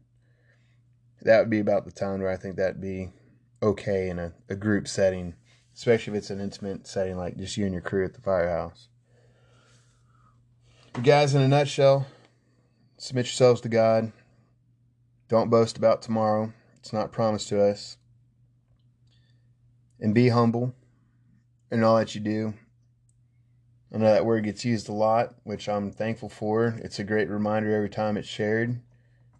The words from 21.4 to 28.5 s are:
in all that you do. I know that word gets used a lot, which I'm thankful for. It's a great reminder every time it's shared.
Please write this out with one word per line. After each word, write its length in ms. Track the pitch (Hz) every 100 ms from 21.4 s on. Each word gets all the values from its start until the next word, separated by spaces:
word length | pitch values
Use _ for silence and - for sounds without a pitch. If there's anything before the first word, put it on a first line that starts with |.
| _ _ -
in 120 | 117
all 140 | 113 113
that 180 | 107 107
you 60 |
do. 320 | 107 107 110 104 _ _ _ _ _ _ _ _ _ _ _ _ _ 107
I 20 |
know 160 | 110
that 140 | 104 110
word 180 | 113 107
gets 220 | 101 120
used 240 | 110 95
a 20 |
lot, 440 | 104 110 113 117 - -
which 260 | 104 -
I'm 200 | 104 101
thankful 380 | - 110 113 104
for. 500 | - 107 110 117 113
It's 160 | - -
a 60 | 101
great 260 | 107 101
reminder 440 | 104 104 107 107 107
every 140 | 104
time 300 | - 107 104
it's 100 | -
shared. 540 | - 107